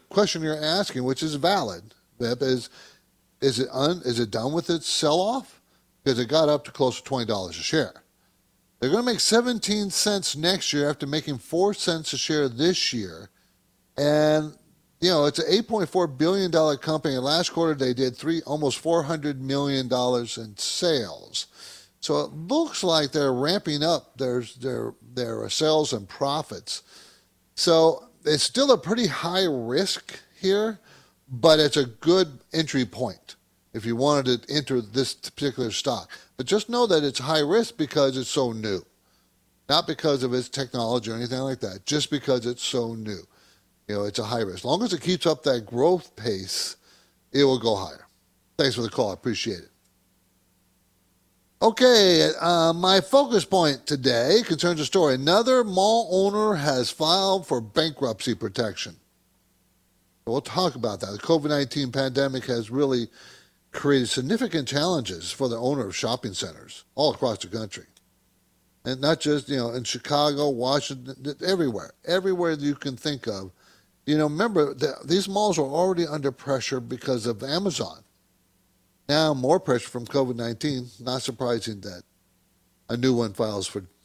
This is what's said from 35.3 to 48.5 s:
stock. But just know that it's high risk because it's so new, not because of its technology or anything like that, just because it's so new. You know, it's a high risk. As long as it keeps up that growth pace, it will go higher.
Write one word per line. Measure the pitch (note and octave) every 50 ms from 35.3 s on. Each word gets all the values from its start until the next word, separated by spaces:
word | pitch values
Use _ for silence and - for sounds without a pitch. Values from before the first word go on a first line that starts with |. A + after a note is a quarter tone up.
| - - C#3+ C#3+ A#2 - B2+ A2+
stock. | G2+ - - C#3 B2 G#2 E2+ - - - - _ _ -
But | C3
just | - F#3+ G#3+ G#3 -
know | A#3 A#3+ A#3+ A3
that | F3+ D#3 D3
it's | C#3+ A#2+ -
high | B2+ - E3 D#3
risk | D3 C#3+ F3+ A3+ A#3 - - -
because | D#3 C3+ - D3+ C#3+ C3+ B2+ C3
it's | B2+ -
so | - D3 C3+ A#2+
new, | A2+ A2 G#2+ G#2+ G2 F2+ - _ _ _ _ _ _ _ _ _ _ _ _ _ _ _ _ -
not | C#3 D#3+ E3
because | - D#3+ - - D#3 C#3+ C3+ B2
of | B2+ A#2+
its | B2+ B2 -
technology | - - C#3 A#2+ - B2+ A#2 A2+ A#2+ B2 G#2+ A2
or | A2
anything | A2+ B2 A#2+ B2+ B2+
like | C3 C3+ C3 -
that, | - G#2 F#2+ F#2+ -
just | - D3+ D3+ C#3+ -
because | D3+ C#3+ - - C3 B2+ A2
it's | A#2+ F#2+ - -
so | - - B2+ A#2+ A2+ A#2
new. | A2 A2 G#2+ G2+ F2+ E2 - _ _ _ _ _ _ _ _ _ _ _ -
You | G#2
know, | G2+ G2+
it's | G#2 G#2 -
a | A2+
high | G#2 A#2+ A#2+
risk. | A2+ G2 F2+ F#2
As | -
long | B2 C#3+ F#3 A#3+
as | A#3 F#3
it | D3+
keeps | - E3 F#3 E3 -
up | E3+ D#3 D3+ -
that | D3+ C3 A#2+ A2
growth | G2 A#2+ A#2+ C3 E3+ F#3 F3+ - - _
pace, | - G#2+ A#2+ G#2 F#2 F#2+ F#2 - - - - - - _ _ _ _ _ _ _ _ _ _ -
it | C3+ C#3+
will | C3+ C3 B2
go | A2 A#2 A2
higher. | G2 F2+ D#2+ C#2+ - - - _ _ _ _ _ _ _ _